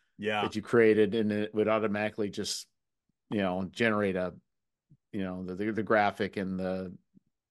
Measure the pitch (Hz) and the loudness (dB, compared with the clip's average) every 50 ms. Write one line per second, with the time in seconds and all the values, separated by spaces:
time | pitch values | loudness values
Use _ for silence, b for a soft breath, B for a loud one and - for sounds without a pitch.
0 | _ _ _ - 101 107 107 104 101 104 - 107 - - - 117 113 110 107 107 | _ _ _ -6 -4 -2 0 0 -2 -2 -4 -6 -2 2 4 6 8 8 8 6
1 | 107 95 104 113 107 107 104 104 107 - - 107 104 107 110 110 107 107 101 104 | 4 4 2 0 0 0 0 -2 -2 -2 0 0 2 2 2 2 0 -2 -2 -2
2 | 107 107 104 - 107 98 - 107 95 - - - - - _ _ _ _ _ _ | -2 -2 -2 -4 -6 -6 -4 -6 -6 -6 -6 -8 -10 -14 _ _ _ _ _ _
3 | _ _ _ _ _ _ - 104 95 92 90 92 95 85 - - 117 113 107 104 | _ _ _ _ _ _ -2 0 0 0 0 -2 -4 -6 -2 0 0 2 2 2
4 | 104 98 90 90 90 90 87 - - _ _ _ _ _ _ _ _ _ 147 _ | 0 0 0 -2 -4 -4 -8 -12 -20 _ _ _ _ _ _ _ _ _ -20 _
5 | _ _ - 101 95 92 90 92 92 90 90 90 107 110 107 110 101 95 113 104 | _ _ -8 -6 -6 -6 -6 -8 -8 -8 -6 -4 -4 -2 -2 -2 0 2 4 4
6 | 104 101 - - 104 92 - 104 95 95 92 92 92 92 92 92 95 90 92 - | 4 2 2 -2 -4 -4 -4 -4 -4 -4 -4 -4 -4 -4 -4 -4 -6 -10 -12 -16
7 | _ _ _ - _ _ _ _ _ _ | _ _ _ -20 _ _ _ _ _ _